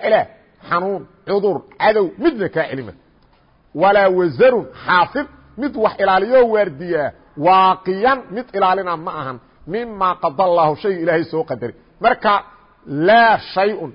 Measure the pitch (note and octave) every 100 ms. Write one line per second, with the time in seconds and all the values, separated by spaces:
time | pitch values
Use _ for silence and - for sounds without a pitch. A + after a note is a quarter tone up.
0 | - G#3+ - - _ _ - E3+ F#3+ F#3+
1 | - _ - G3+ G3 F3+ - - G3+ G#3+
2 | F3+ - D4+ B3 F3 E3 D3 C3+ A2+ -
3 | _ _ _ _ _ _ _ C#3+ F#3+ G3+
4 | G3 F3+ F3 B2 B3 A#3+ C#3+ - - F3+
5 | E3 C4+ C#4+ - - - C#4 C#4 G#3+ -
6 | G3 F#3+ G#3 B3+ A#3+ G#3+ F#3+ C3+ F3 D#3+
7 | C3 - _ - D#3+ F#3+ F#3+ F#3 F#3 F#3+
8 | A#3+ C4+ F3+ G3 B3 G3 F#3+ F#3 F3+ E3
9 | F3 E3 C3 B2 _ _ - G#3 A#3+ G#3
10 | F#3 F3 E3+ C3+ F#3+ E3+ D#3 D3 G3+ F#3
11 | E3 E3 E3 D#3+ D#3+ B2+ A#2 - _ -
12 | A3 - A3 G3+ - - _ _ - C#3+
13 | E3+ A#3 A3+ G3+ - F#3 G#3 F#3 D#3